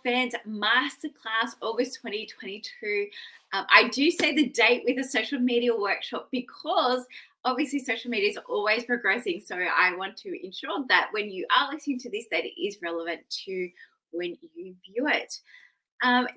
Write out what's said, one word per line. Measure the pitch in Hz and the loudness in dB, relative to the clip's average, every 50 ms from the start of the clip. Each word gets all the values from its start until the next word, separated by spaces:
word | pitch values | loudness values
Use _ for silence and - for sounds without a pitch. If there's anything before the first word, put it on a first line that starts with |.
| - | -2
Fans | 254 240 247 254 247 240 - - | 0 2 2 2 0 -2 -6 -6
Masterclass, | 208 214 208 208 214 233 254 285 285 - - - 311 - - - 226 220 226 233 247 - - - | -8 -6 -2 0 2 4 4 4 2 0 -2 -2 -4 -8 -12 -8 -4 -2 0 0 -2 -2 -4 -4
August | 220 226 220 240 247 - - | -2 0 0 0 0 -2 -6
twenty | - 226 202 214 220 | -6 -6 -6 -6 -6
twenty-two. | - - - - 196 196 214 - - - - - 208 208 202 202 202 - - - - - - - _ - | -8 -12 -14 -12 -12 -10 -10 -12 -14 -14 -10 -6 -4 -2 -2 -2 -4 -6 -12 -18 -18 -18 -20 -12 _ -6
Um, | 196 185 - | -4 4 8
I | - 220 254 247 | 8 8 8 8
do | - 247 285 320 | 4 2 2 4
say | 339 - 339 302 277 | 4 4 4 4 4
the | 226 214 247 | 4 2 2
date | - - 220 226 240 240 - | 2 4 4 4 4 4 2
with | 233 277 262 | 0 0 2
a | 262 | 2
social | - - 226 220 - 285 247 | 2 2 2 0 0 0 0
media | 247 247 240 240 240 247 226 | 0 2 2 2 2 2 2
workshop | 214 202 196 - - - - - 202 - - - | 2 0 -2 -2 -2 -4 -6 -8 -8 -8 -6 -6
because | 247 254 - - - - 302 359 392 285 247 254 254 254 - - - - - _ _ - | -6 -6 -6 -12 -10 -6 -2 0 2 2 2 2 0 0 -4 -6 -12 -20 -20 _ _ -2
obviously | 254 254 240 311 - 285 277 | -2 0 0 2 0 0 0
social | 247 - 226 233 - 240 | 0 -2 -4 -4 -4 -4
media | 233 208 196 208 | -2 0 2 2
is | 202 - - - | 0 -2 -4 -4
always | - 208 202 214 214 226 247 | -2 0 2 2 2 0 0
progressing. | - 247 240 - 196 196 240 247 208 175 202 | 0 -2 0 2 2 0 2 0 -2 -2 -2
So | - - 190 | -2 -2 -2
I | 180 180 165 - - 180 185 180 | -2 -2 0 2 4 2 2 2
want | 180 190 196 208 | 0 -6 -8 -10
to | - - 202 175 - - | -12 -12 -10 -10 -10 -10
ensure | 190 185 - - 277 330 330 262 247 | -12 -12 -10 -8 -6 -6 -4 0 2
that | 190 175 - - - | 4 4 2 2 -2
when | 214 208 208 | -4 -4 -4
you | 190 185 - - 202 | -6 -6 -2 2 2
are | 254 285 277 277 | 4 2 2 -2
listening | 311 - 294 269 247 | -6 -4 -4 -4 -4
to | - 247 | -6 -8
this, | 190 214 233 - - | -8 -6 -6 -4 -2
that | 170 - | -4 -4
it | - - - | -4 -6 -6
is | - 208 202 - - | -6 -6 -4 -6 -6
relevant | 170 170 165 165 170 165 156 - - - - - | -6 -4 -4 -4 -6 -6 -8 -8 -10 -10 -10 -8
to | 190 190 185 180 180 - - - - _ _ _ _ | -6 -6 -6 -6 -6 -8 -14 -20 -20 _ _ _ _
when | - 170 175 180 - - - - _ | -8 -6 -6 -6 -8 -10 -16 -20 _
you | 170 180 185 185 - - | -16 -16 -16 -16 -20 -20
view | 190 190 226 277 | -10 -4 -2 0
it. | 302 208 139 127 - - - - _ - - - _ _ _ _ _ _ - 240 | 0 0 0 -2 -6 -10 -12 -12 _ -20 -20 -20 _ _ _ _ _ _ -2 0
Um, | 254 247 247 - - - | 2 4 2 2 0 -4